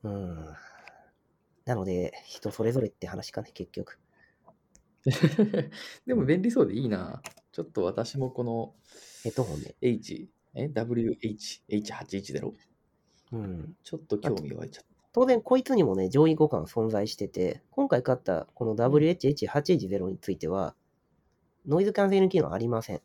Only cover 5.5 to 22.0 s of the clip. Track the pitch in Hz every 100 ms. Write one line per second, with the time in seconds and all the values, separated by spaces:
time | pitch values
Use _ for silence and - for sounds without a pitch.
5.5 | - 143 - - - - 247 135 170 214
6.5 | 233 104 101 131 101 87 - - - _
7.5 | - 85 - 90 95 117 139 127 127 120
8.5 | 117 113 _ _ - - - 113 - 117
9.5 | 76 - - 127 117 - - - _ _
10.5 | - 143 120 117 120 113 107 117 107 -
11.5 | - _ 104 107 - - 98 - 69 -
12.5 | - _ _ _ _ _ _ _ 117 101
13.5 | 87 76 180 - 160 156 104 - 101 73
14.5 | - 78 - _ _ _ - 254 240 -
15.5 | 254 254 254 147 95 95 131 160 156 151
16.5 | 110 80 - 113 107 107 - - - 90
17.5 | - _ - 277 127 123 127 - 87 -
18.5 | - 117 110 120 147 156 175 135 147 -
19.5 | 147 147 175 95 98 92 98 - 90 78
20.5 | 95 82 - _ _ _ _ _ _ _
21.5 | _ - 151 196 208